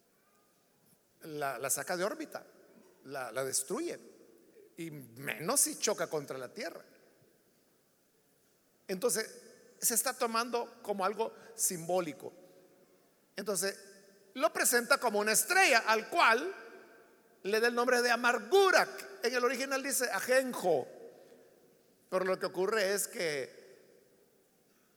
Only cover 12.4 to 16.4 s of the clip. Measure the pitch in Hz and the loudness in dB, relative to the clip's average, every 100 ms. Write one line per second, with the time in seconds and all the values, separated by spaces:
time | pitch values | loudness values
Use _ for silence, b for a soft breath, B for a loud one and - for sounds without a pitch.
12.4 | - - - _ _ _ _ _ _ - | -20 -20 -20 _ _ _ _ _ _ -10
13.4 | 208 185 196 - - - - - - 254 | -6 -2 -4 -6 -14 -20 -20 -20 -16 -2
14.4 | 320 370 - 240 233 277 247 208 214 208 | 0 2 2 2 4 2 4 2 2 2
15.4 | - 370 370 233 220 220 220 339 302 277 | 4 6 8 6 6 2 2 4 6 6